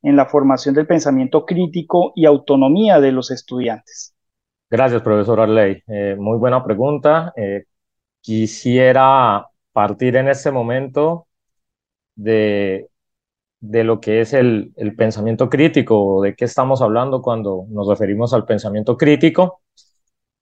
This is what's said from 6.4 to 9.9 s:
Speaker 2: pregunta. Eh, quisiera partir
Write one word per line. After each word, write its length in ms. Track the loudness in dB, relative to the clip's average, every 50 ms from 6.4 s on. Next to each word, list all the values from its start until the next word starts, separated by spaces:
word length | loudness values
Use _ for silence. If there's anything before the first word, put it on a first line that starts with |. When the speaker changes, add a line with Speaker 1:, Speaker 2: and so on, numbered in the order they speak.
| 0 0 0 -2 -2
Speaker 2:
pregunta. 680 | -4 -4 -2 -2 -2 -2 0 0 0 0 0 -2 -6 -10
Eh, 280 | -8 -6 -6 -6 -8 -10 _ _ _ _ _ _ _ _ _ _ _
quisiera 1300 | -10 -6 -4 -4 -4 -4 -6 -6 -4 0 2 4 4 4 4 6 4 4 4 4 4 2 0 0 -4 _ _ _ _ _
partir 440 | -2 -2 -2 -2